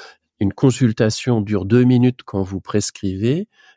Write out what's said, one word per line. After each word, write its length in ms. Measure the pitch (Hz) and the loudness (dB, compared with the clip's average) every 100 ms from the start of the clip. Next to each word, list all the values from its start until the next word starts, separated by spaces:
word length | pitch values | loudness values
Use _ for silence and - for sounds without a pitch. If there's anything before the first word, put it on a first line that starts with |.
| - - _ - | -20 -20 _ -4
Une 120 | 101 | -4
consultation 880 | - 135 120 123 110 110 - - 117 | 0 0 2 0 2 -2 -2 -2 -2
dure 260 | 101 104 95 | -2 -4 2
deux 180 | 120 | 4
minutes 400 | 123 123 127 123 | 4 4 2 0
quand 180 | - 101 | -6 -6
vous 180 | 95 95 | -4 -6
prescrivez, 880 | - 104 - - 98 95 113 156 208 _ _ | -4 -4 -4 -6 -6 -4 -2 -2 -6 _ _